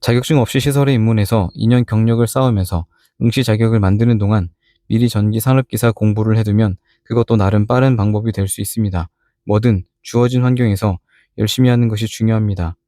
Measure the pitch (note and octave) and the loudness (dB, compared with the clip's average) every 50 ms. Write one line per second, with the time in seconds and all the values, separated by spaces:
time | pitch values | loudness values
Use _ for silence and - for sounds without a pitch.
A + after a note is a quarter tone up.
0 | - - A#2+ B2 B2 - D#3+ D3 A#2 - - C#3+ B2 C#3+ C3+ C#3+ C#3 C3+ C3+ A#2+ | -2 0 0 0 0 0 0 0 0 0 -2 -2 -2 0 0 0 0 2 2 2
1 | A2 A2+ A2+ A2 G#2 - - A2+ F#2+ E2+ - - G#2 A2+ B2 B2 A#2+ - - G#2+ | 2 2 2 0 0 0 0 0 0 -2 -4 -2 0 2 2 2 2 0 0 0
2 | A2 A2+ A#2 A#2 A#2 A2 - C3+ C3 C3 A#2 G2+ F#2 F2 - E2+ E2 _ _ _ | 0 2 2 0 0 -2 0 0 0 0 0 0 -2 -2 -4 -6 -6 _ _ _
3 | _ _ _ _ B2 A#2+ A2+ - B2+ A2+ A2 G#2+ A2+ A2+ A2+ A2+ G2+ F#2+ G2 G#2 | _ _ _ _ -2 -2 0 0 0 0 0 0 2 2 2 2 2 2 2 2
4 | A2+ A#2+ A#2+ G#2+ G2+ G2+ G#2+ G#2+ F2+ E2+ _ _ _ _ _ _ _ _ G#2+ A2 | 2 2 2 0 0 0 0 0 -2 -4 _ _ _ _ _ _ _ _ 0 0
5 | A#2+ A#2+ - G#2+ G#2 G#2+ G#2+ A2+ A2 C3 C3 C3 C3 _ - A2 - A#2 A2 - | 0 0 0 0 0 0 0 -2 0 0 0 0 0 _ -4 -2 0 0 0 2
6 | - A2 G#2 G#2+ A2 A2 A2 A2+ A2 G#2+ G2+ G#2 A2+ G#2+ F#2 - _ _ _ _ | 0 0 0 0 0 2 2 0 2 2 2 2 2 0 -2 -4 _ _ _ _
7 | _ _ A2+ A#2 A#2 - A#2 A2 G2 F#2+ G2+ G#2+ G#2 G#2+ B2 B2+ C3 C3+ C3 A2+ | _ _ -2 -2 0 2 2 2 2 2 2 0 0 2 0 2 2 2 2 0
8 | G2+ G#2 G#2 G#2 A2 A#2 G#2 - G2 F#2+ - - G#2+ - - A2+ A2 G2+ F#2 F2+ | 0 0 0 -2 -4 -4 -4 -4 -4 -6 -4 -8 -8 -8 -4 -4 -4 -2 -2 -4
9 | E2 E2 _ _ _ _ _ _ _ - G#2 G#2 G#2+ B2 A2 F#2 F2 _ _ _ | -6 -6 _ _ _ _ _ _ _ -2 -2 0 2 2 0 0 -2 _ _ _
10 | _ - - A#2+ A#2+ B2 B2 B2+ B2 B2+ B2+ A#2+ B2+ A2+ G2+ G2 - G#2 F#2 F2 | _ -6 -2 0 0 0 0 0 0 0 0 0 0 0 0 0 -2 -4 -4 -4
11 | _ _ _ _ _ _ _ - - A2 - - B2+ B2+ B2 A#2+ A#2+ A#2 A2 G#2 | _ _ _ _ _ _ _ -4 -4 -4 0 2 2 2 4 2 2 0 -2 -2
12 | A2+ A2 - - A2 A2 A2+ A2 A2 G#2 G2+ F2+ F2 E2 F2 _ _ | -6 -6 -6 -4 -2 0 0 0 0 -2 -2 -4 -6 -6 -8 _ _